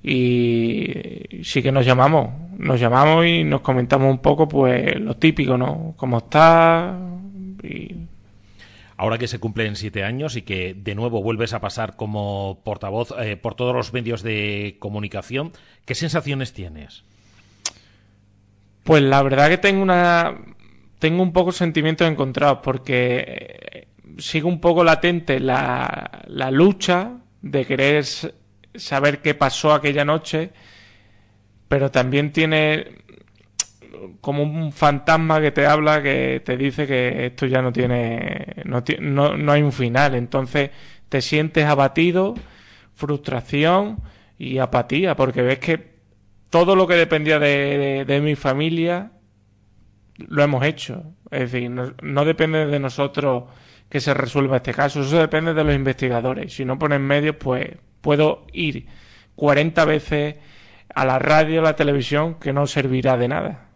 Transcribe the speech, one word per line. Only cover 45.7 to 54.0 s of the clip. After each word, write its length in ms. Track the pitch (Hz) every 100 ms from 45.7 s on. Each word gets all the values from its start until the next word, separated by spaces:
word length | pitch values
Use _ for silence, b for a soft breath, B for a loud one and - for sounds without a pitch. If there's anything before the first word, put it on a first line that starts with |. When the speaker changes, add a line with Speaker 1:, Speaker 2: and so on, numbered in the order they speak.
| 160 - _ _ _ _ _ _
Speaker 1:
todo 240 | 170 175
lo 140 | 190 180
que 60 |
dependía 440 | 175 165 160 151 151
de, 400 | 147 143 143 143
de, 260 | 139 135
de 160 | 139 139
mi 140 | 151
familia 800 | 143 139 135 160 165 165 175 208 _ _ _ _ _ _ _ _ _ _ -
lo 260 | - 147
hemos 220 | 147 135
hecho. 400 | 143 151 - 113 156 - -
Es 220 | 143 123
decir, 180 | 123 120
no, 240 | 123 123 127
no 220 | 147 139
depende 420 | 151 156 160 156 151
de 140 | 143
nosotros 640 | 135 - 185 170 143 123 123 b b b b
que 120 | 143